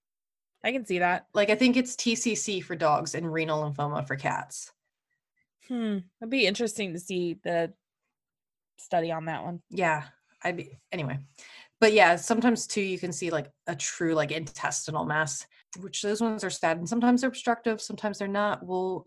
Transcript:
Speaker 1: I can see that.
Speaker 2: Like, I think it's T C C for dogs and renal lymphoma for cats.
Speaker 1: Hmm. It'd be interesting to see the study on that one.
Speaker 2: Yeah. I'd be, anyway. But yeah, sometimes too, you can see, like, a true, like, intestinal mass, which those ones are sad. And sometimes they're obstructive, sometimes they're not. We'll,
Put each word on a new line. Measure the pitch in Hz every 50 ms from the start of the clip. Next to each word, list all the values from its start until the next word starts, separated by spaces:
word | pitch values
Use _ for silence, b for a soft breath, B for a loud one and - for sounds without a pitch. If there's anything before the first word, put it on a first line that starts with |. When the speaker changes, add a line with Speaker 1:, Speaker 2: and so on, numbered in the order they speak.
| _ _ _ _ _ _ _ _ _ _ _ _ -
Speaker 1:
I | 220
can | 254 269 220
see | - 185 175
that. | 175 175 180 175 - _ -
Speaker 2:
Like, | 208 202 202
I | 214
think | 208 254 247 240
it's | 254 247 - -
T | - - 240 226
C | 220 - 240 214
C | 202 - - 202 185
for | - - 180
dogs | 156 165 151 147 139 151 - -
and | 147 170 165
renal | 156 160 160 156 156 151 151
lymphoma | 147 143 143 147 147 147 151 139
for | 139 139
cats. | 139 - - - - - - - - - - _ _ _ _ _ _ _ _ _ _ _ _ _ _ _ _ _ _ _
Speaker 1:
Hmm. | - 254 240 226 214 208 196 180 - _ -
It'd | 233 226
be | 254 269 226
interesting | 180 208 - 240 214 - - 208 185 160
to | 175
see | 175 - 190 180 175 170 165 - -
the | 170 175 170 165 165 190 _ _ _ _ _ _ _ _ _ _ _ _ _ _ _ _ _ _ _ _ -
study | - - 190 170 165 165
on | 165 160 160
that | 160 156 131 85
one. | 165 175 170 - -
Speaker 2:
Yeah. | - 175 180 165 156 147 143 - - _ _ _ _ _ -
I'd | 175 175
be, | 170 - - - - _ -
anyway. | - 180 147 131 139 139 - - _ B B B B B B B B -
But | 226 220 214
yeah, | 208 190 170 175
sometimes | 170 - - 226 220 240 247 233 214 -
too, | - - 208
you | 196 190 185 175
can | 180 175
see, | 165 - 185 170
like, | 160 151 139 - _ _ -
a | - 160
true, | 139 - - - - 175 165 160
like, | 156 147 143
intestinal | 151 160 165 143 - - - 143 147 - - - 151 151 160
mass, | 151 151 156 156 143 - - - b b b b _ - 180
which | 185 190 - -
those | - 202 214 214
ones | 233 226 220 214 196
are | 185
sad. | - - - 165 165
And | 170 175
sometimes | 165 233 233 233 247 247 247
they're | 262
obstructive, | 262 254 - - 247 233 233 - 233 220 214
sometimes | - - 208 - - 214 202 -
they're | 202
not. | 196 196 202 208 208 185 160 180
We'll, | 180 185 185 185 185 185 165 -